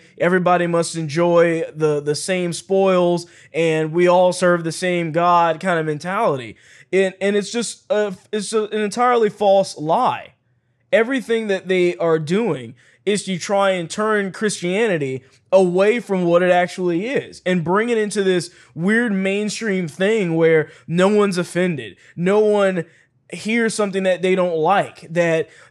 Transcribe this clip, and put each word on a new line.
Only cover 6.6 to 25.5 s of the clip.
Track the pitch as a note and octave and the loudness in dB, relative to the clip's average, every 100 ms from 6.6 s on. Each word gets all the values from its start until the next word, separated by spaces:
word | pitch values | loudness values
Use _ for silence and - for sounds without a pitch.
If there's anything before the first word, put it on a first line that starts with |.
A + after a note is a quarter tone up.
| _ - _ | _ -20 _
And, | F3+ F#3+ F#3+ | 0 0 -2
and | G3 G#3 | -2 -2
it's | G3 | -2
just | A#3 A3+ - _ | -6 -6 -10 _
a, | G#3 G#3 F#3 _ | -2 -2 -6 _
it's | G#3+ F#3+ | -8 -2
a, | A3 | -2
an | G#3+ G#3+ | -2 -4
entirely | G#3 A#3 B3 A#3+ G#3+ | -4 0 2 2 0
false | - G#3 G3 F#3+ - | 0 2 2 2 -6
lie. | D3+ F#3 B3 A#2+ - _ _ _ _ _ _ | -2 0 0 -4 -10 _ _ _ _ _ _
Everything | G3 A3+ C4+ G3+ A3+ A3 | 0 0 -2 -2 -4 -2
that | F#3+ F3 | -4 -2
they | F#3 F3 E3+ | 0 0 0
are | E3+ D#3+ | 0 0
doing | D3+ F#3+ A#3 C#3 A#2 - _ _ - | 0 -2 -2 -4 -8 -18 _ _ -4
is | G3+ | -4
to | F#3+ F3+ | -4 -6
try | - G3 G3 | -2 0 0
and | F#3 E3 | 0 -4
turn | - G#3+ G#3+ G3 | -4 -2 -2 -2
Christianity | - G#3+ - F3 F#3 A#3 E3+ C#3 C3 - _ _ | -4 -4 -4 -4 0 0 0 -2 -6 -12 _ _
away | F#3+ F#3 F3 G3+ A#3+ | 2 4 2 2 0
from | G3+ F#3+ | -2 -2
what | F3 E3+ | 2 2
it | F3+ | 4
actually | F3+ F3+ - F3+ E3+ A3 | 2 0 -2 -2 -2 -2
is | C4+ A2+ - F3+ | -4 -6 -8 -2
and | F#3 | -2
bring | D#3+ F#3+ A#3 | 0 0 0
it | A3+ | 0
into | G#3+ G#3 | -2 -2
this | F#3+ F3+ - - - | 0 0 -2 -14 -20
weird | - F3+ A3 A#3+ | -4 0 2 2
mainstream | G3 F#3+ G3 G#3+ - A3+ F#3+ E3+ | 0 -2 -2 -4 -6 -4 -4 -4
thing | C3+ F#3+ A3+ F3+ | -2 0 0 0
where | E3 E3 D#3+ D3+ - - | 2 4 2 0 -10 -2
no | E3+ F#3 | 2 4
one's | G#3 G3+ F3+ | 4 2 0
offended. | E3+ F3 F3+ D3+ A2 - - | -4 -2 -2 -2 -8 -16 -20
No | - F3+ G#3 | -4 0 2
one | G#3+ G#3 G3 F#3 E3 _ _ _ _ | 4 4 2 0 -6 _ _ _ _
hears | E3+ G#3+ A#3 A3+ | -12 -4 0 0
something | - G#3 F#3+ | 0 -2 0
that | F#3+ F3+ | -2 0
they | F#3 | 0
don't | F#3 F3+ E3 | 0 0 0
like, | D#3 G3 C#3 - - | 2 2 0 -8 -6
that | E3+ E3+ D#3+ D3+ | 0 2 0 -2